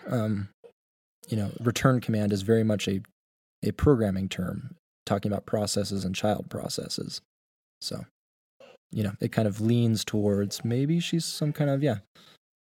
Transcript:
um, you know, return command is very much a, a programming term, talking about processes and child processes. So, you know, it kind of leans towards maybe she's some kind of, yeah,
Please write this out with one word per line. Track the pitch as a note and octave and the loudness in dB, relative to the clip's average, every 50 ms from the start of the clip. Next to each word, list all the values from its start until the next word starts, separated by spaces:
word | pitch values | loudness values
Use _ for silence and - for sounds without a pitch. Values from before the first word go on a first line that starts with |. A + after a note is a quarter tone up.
| - | -8
um, | - C3+ A#2+ G#2+ A2 G#2+ G2+ G2+ G2+ _ _ - - _ _ _ _ _ _ _ _ _ _ - | -4 -2 -2 0 0 -2 -2 -4 -8 _ _ -20 -20 _ _ _ _ _ _ _ _ _ _ -8
you | - A#2 | -4 -2
know, | G#2+ G2+ F#2+ - - | -2 -2 -4 -6 0
return | A#2 A#2+ A2 - - C3+ B2+ A#2+ | 0 0 0 4 4 4 4 4
command | - - A2+ G#2 G#2 G#2 | 2 0 0 2 2 2
is | G#2 G2 F#2+ | 0 0 2
very | G2+ A#2 A2+ A2 | 4 4 4 4
much | A2 G#2+ G2 - | 2 0 0 0
a, | G2 G2 F#2+ - - _ _ _ _ _ _ _ _ _ _ | -2 -2 -2 -4 -10 _ _ _ _ _ _ _ _ _ _
a | - G#2 | -4 -4
programming | G2 - - D3 C#3+ A2+ A2 G2+ F#2+ F#2+ F#2+ F#2 | -2 4 4 4 6 6 4 2 2 0 -2 -2
term, | - - F2+ F2+ - - - - - _ _ _ _ _ _ | -2 -4 -4 -4 -4 -6 -10 -12 -16 _ _ _ _ _ _
talking | - G#2 G2+ - G#2 | -2 -2 0 0 -2
about | G2+ G2 - | -2 -2 -2
processes | - - A2 G#2 G2+ - A2 G2 F#2+ G2+ G2 F#2 | -2 -2 0 0 0 0 -2 -2 -2 -4 -4 -4
and | F#2 F#2+ | -4 -4
child | - - G#2+ G#2 - - - | 0 0 0 0 0 -4 -8
processes. | - - - - - - - - - - - - - - _ _ _ _ _ _ _ _ _ _ _ _ | -8 -8 -6 -6 -6 -6 -6 -6 -8 -8 -8 -8 -10 -12 _ _ _ _ _ _ _ _ _ _ _ _
So, | - - G#2 - - - _ _ _ _ _ _ _ _ _ _ - - - _ _ _ | -10 -10 -8 -10 -12 -14 _ _ _ _ _ _ _ _ _ _ -20 -20 -20 _ _ _
you | - A2 G#2 | -4 -2 -2
know, | G2+ G2+ - | -2 -2 -2
it | - A#2 - | -4 0 0
kind | - A2 G#2 | 2 0 0
of | G2 G#2 | 0 0
leans | G#2+ A2+ A#2+ A#2+ A#2+ A2+ A2+ G2+ - | 2 2 4 4 4 4 2 0 0
towards | - - G#2+ G#2 G#2 G2+ G2 G2+ G2 - - - | -2 0 2 2 2 2 2 0 -2 -4 -4 -2
maybe | A#2 A#2 B2+ C#3 D3 E3 E3+ | -2 0 0 0 2 0 0
she's | E3+ - - E3+ D#3+ | 0 0 -2 -2 -2
some | - - - D#3 D3 | -2 -4 -2 -2 -2
kind | D3 - D3+ C#3+ | 0 0 0 2
of, | C#3 C#3 D3 | 2 2 2
yeah, | C#3+ A2 G2+ - _ _ - - - - _ _ _ _ _ | 2 0 0 -6 _ _ -20 -20 -20 -20 _ _ _ _ _